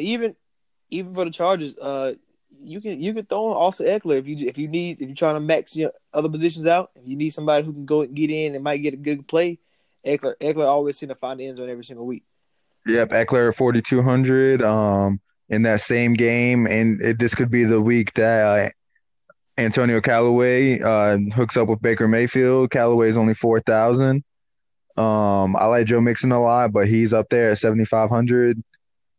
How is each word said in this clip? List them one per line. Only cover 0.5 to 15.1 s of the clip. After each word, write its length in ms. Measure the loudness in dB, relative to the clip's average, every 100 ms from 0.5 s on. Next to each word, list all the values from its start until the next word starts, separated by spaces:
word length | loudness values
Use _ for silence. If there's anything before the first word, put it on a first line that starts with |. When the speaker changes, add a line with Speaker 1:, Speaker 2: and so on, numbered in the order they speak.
| _ _ _ _
Speaker 1:
even 240 | -10 -8
for 120 | -6 -6
the 40 |
Chargers, 480 | -2 -2 -2 -4 -10
uh, 360 | -8 -6 -6 -8 _ _ _ -20
you 220 | -18 -12
can, 180 | -10 -6
you 140 | -6
can 120 | -8 -6
throw 240 | -4 -2
in 60 | 0
Austin 280 | 0 0 -2
Eckler 320 | -2 0 -2
if 100 | -2
you, 200 | -6 -6
if 100 | -6
you 100 | -6
need, 320 | -6 -6 -8
if 80 | -12
you're 80 | -4
trying 200 | -2 -2
to 40 |
max 360 | -2 -2 -2 -6
your 160 | -6 -8 _ -4
other 120 | -4
positions 380 | -2 -4 -2 0
out. 240 | 0 -2 _
If 120 | -14
you 80 | -8
need 140 | -6
somebody 340 | -4 0 0
who 80 | -2
can 140 | -8 -2
go 160 | -2
and 140 | -2 -4
get 160 | -4
in 240 | -2 -4 -6
and 80 |
might 140 | -4 -4
get 180 | -4 -6
a 20 |
good 300 | -6 -6 -2
play, 320 | -2 -2 -4 _ _ _ _
Eckler, 320 | -4 -4 -4 -4
Eckler 260 | -4 0 0
always 320 | 0 -2 -6
seem 120 | -12
to 60 | -10
find 240 | -10 -10
the 60 | -12
end 120 | -12
zone 120 | -12
every 160 | -14 -16
single 220 | -14 -12
week. 160 | -12 -14 _ _ _ _ _ -2
Speaker 2:
Yep, 220 | 0 2
Eckler 400 | 0 2 2 2
at 60 | 2
forty-two 460 | 2 0 0 2
hundred, 600 | 2 2 2 4 4 2
um, 560 | 2 2 2 2 0